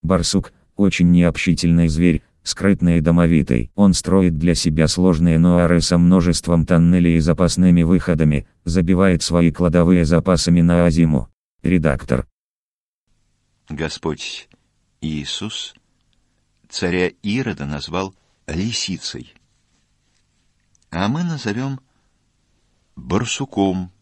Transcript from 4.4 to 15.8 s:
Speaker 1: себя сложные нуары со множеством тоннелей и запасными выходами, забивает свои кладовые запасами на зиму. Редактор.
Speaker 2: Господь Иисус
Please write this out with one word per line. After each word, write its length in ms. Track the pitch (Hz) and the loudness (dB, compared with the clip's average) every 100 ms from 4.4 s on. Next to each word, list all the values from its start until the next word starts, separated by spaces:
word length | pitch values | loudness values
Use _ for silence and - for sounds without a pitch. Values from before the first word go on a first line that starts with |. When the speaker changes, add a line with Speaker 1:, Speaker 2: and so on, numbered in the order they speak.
| 85 | 0
Speaker 1:
себя 340 | 82 85 76 80 | 0 0 0 0
сложные 500 | - 92 80 87 80 | 2 0 2 2 4
нуары 420 | 85 87 87 85 | 4 4 2 2
со 180 | - 87 | 2 2
множеством 680 | 87 92 87 82 - 85 80 | 4 4 2 -2 0 -2 2
тоннелей 500 | 85 85 90 85 82 | 2 4 4 2 2
и 40 | |
запасными 640 | 78 78 87 85 90 87 | 0 0 0 2 4 4
выходами, 640 | 82 90 82 80 78 71 - _ | 4 0 0 0 2 0 -4 _
забивает 580 | - 85 85 90 95 85 | -4 -2 0 2 2 0
свои 280 | - 87 85 | 0 2 2
кладовые 540 | 76 90 85 85 92 | 2 0 2 4 2
запасами 560 | 80 82 92 87 - 85 | 2 0 2 -2 2 2
на 280 | 85 87 87 | 2 2 2
зиму. 380 | 80 82 73 - _ _ _ | 2 2 0 -4 _ _ _
Редактор. 640 | - 90 78 65 - 62 - _ _ _ _ _ _ _ _ _ _ _ _ _ _ | -2 0 0 -4 -4 -6 -6 _ _ _ _ _ _ _ _ _ _ _ _ _ _
Speaker 2:
Господь 800 | 73 78 - 82 73 - - - _ _ _ _ _ | -8 -8 -6 -8 -8 -10 -14 -18 _ _ _ _ _
Иисус 760 | 78 76 71 - 107 - - _ | -8 -8 -8 -10 -10 -12 -14 _